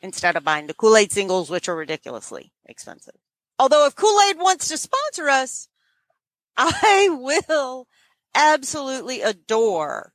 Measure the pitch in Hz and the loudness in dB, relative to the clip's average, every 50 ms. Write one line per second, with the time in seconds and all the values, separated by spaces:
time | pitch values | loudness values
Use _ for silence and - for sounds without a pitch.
0 | - 190 185 - - 175 170 165 143 156 156 151 151 147 156 _ - 220 220 220 | -16 -14 -12 -2 -2 0 0 0 -2 -2 -4 -4 -4 -10 -10 _ 4 6 6 6
1 | 208 202 - 202 196 190 185 185 175 143 170 180 - - 175 160 156 143 160 147 | 6 4 0 -4 -2 -2 -2 -2 -2 -4 -6 -6 -6 -6 -6 -6 -6 -8 -8 -10
2 | _ - 123 113 - - - - - _ _ _ _ - - - - - 87 _ | _ -12 -14 -14 -14 -14 -18 -18 -18 _ _ _ _ -20 -20 -20 -20 -20 -20 _
3 | _ _ - _ _ _ _ _ _ _ _ _ 262 269 285 302 294 285 - - | _ _ -20 _ _ _ _ _ _ _ _ _ 0 2 4 4 4 2 0 2
4 | - 427 403 415 403 403 392 311 349 381 370 302 - - - - - - - 523 | 2 2 4 4 4 4 4 4 4 4 4 2 -2 -8 -6 -8 -8 -4 -4 -4
5 | 571 605 523 - 320 285 277 262 262 262 - - - _ _ _ _ _ _ _ | -4 -4 -8 -4 -2 0 0 0 0 -4 -10 -16 -16 _ _ _ _ _ _ _
6 | _ _ _ _ _ _ _ _ _ _ _ - 254 330 320 - - 427 403 392 | _ _ _ _ _ _ _ _ _ _ _ -2 0 0 0 0 2 4 4 4
7 | 403 392 339 269 247 262 294 330 - _ 320 302 277 254 254 262 254 _ _ _ | 4 2 0 -2 -4 -2 -2 -4 -2 _ -4 -2 -2 -4 -8 -14 -16 _ _ _
8 | _ _ _ _ _ _ _ - 294 302 311 302 262 - - 311 277 262 262 262 | _ _ _ _ _ _ _ 2 4 4 2 2 -2 -6 -10 -8 -6 -6 -8 -8
9 | - - 262 240 - 208 214 180 _ - 220 220 226 220 190 165 151 143 131 107 | -8 -8 -10 -4 -4 -4 -4 _ _ -2 0 2 2 2 0 -2 -4 -4 -6 -8
10 | - - _ | -10 -14 _